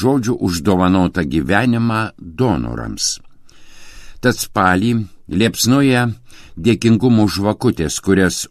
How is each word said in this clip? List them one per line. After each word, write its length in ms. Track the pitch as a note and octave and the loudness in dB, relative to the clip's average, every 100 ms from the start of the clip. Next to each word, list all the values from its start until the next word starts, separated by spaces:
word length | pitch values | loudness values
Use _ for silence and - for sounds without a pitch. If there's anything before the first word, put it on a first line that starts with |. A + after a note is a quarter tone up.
žodžių 320 | B2+ C#3 A2 - | 0 0 -2 -2
už 260 | G#2 E2+ | -2 -2
dovanotą 640 | F2 F2+ F2+ F#2 F2 F#2 | 0 2 2 2 2 0
gyvenimą 880 | D2 D#2 C2+ G2+ B2 A#2 A#2 A2 A2 - | -2 -2 0 0 0 0 0 -2 -6 -10
donorams. 960 | F2 D#2+ B2+ D2+ A#1 A#1 A1+ - - - - - - - - - - - - - | -12 -4 -2 -2 -4 -8 -10 -6 -6 -6 -14 -20 -20 -20 -20 -20 -20 -20 -20 -4
Tad 180 | B2 A#2 | -2 -2
spalį 640 | - G#2+ F#2 F#2 A2+ A#2 G2 - - | -4 0 2 2 0 -2 -4 -12 -6
liepsnoja 800 | F2+ A2+ - A2+ C3+ C#3 B2 A#2+ G#2 - - - | 0 0 0 2 2 4 2 0 -4 -14 -20 -20
dėkingumo 720 | - E2+ A2 A#2 A2+ B2+ A2+ G#2 | -2 0 2 4 4 4 4 2
žvakutės, 720 | F#2+ G2+ G2+ B2 - D#2 - | 0 -2 0 -2 0 -4 -4
kurias 460 | F#2+ F#2+ F#2 - - | 0 2 2 -2 -6